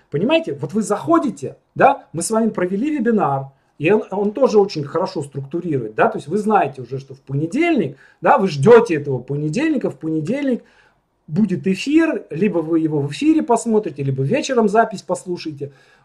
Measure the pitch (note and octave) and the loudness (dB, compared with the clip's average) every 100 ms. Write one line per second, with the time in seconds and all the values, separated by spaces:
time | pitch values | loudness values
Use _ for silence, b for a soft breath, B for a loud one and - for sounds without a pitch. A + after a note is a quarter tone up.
0 | B C#3+ C#3 D#3+ E3 C#3 C#3 G3+ G3+ G3+ | B -4 0 0 -2 -8 -6 -4 -2 -2
1 | G3+ E4 D4+ - A#2 - _ C#3+ G#3 C#4 | 2 2 2 -6 -10 -12 _ 2 4 4
2 | - D3+ F3 A3 A3+ - F3+ G3 D4 D4+ | -4 -8 -4 0 0 0 -2 -2 -2 -2
3 | A3+ G#3+ D3 C3+ C3+ _ _ - D3+ G#3+ | 0 2 2 -2 -6 _ _ -4 2 2
4 | - G3 G#3 A#3+ B3 G#3 G3 D#3 C#3+ E3 | 0 -4 -2 2 2 4 2 0 -6 -4
5 | F3+ E3+ C#3 C#3 C3+ E3+ E3+ C3+ A2 A2 | -4 -6 -8 -10 -8 -6 -4 -4 -4 0
6 | A3 G#3 C#3+ G3+ G#3 G3+ C#3+ C#3 A#2 C3 | 0 -2 -6 -4 2 2 0 -4 -10 -10
7 | - C3 - C#3 D#3+ A3+ F4 D4 D3 B | -12 -20 -8 -4 -2 0 0 0 -2 B
8 | B B F#3+ C4+ F#3+ D3 E3 A#3 - D3+ | B B 2 2 2 2 8 8 6 -2
9 | C#3 B2+ - C#3+ D#3 F3 D#4+ C#4 F#3 - | -2 -6 -4 -6 -4 -2 0 0 -2 -6
10 | D#3+ D#3+ D3+ C4+ C#4 A#3 b b b b | -6 -4 -2 -4 -2 -2 b b b b
11 | _ _ - D#3+ G#3 E3+ F#3 F#3+ C#4 D#4 | _ _ -6 0 0 0 -2 -2 2 2
12 | D#4+ A#3 - D3+ G3+ E3+ D#3 E3 D#3 D3+ | 2 0 -6 -2 0 0 0 0 0 0
13 | C#3 - D4+ D#4+ - A#3 A#3 G#3+ G3 - | -2 0 2 2 2 0 2 0 0 -4
14 | C3+ C3 C3+ C4 - B3 G#3+ G#3+ A3 G3 | -4 -2 0 0 0 2 2 4 2 -2
15 | - F3+ F#3 F3 D#3+ C#3 C3+ b b b | -8 -8 -6 -8 -8 -10 -12 b b b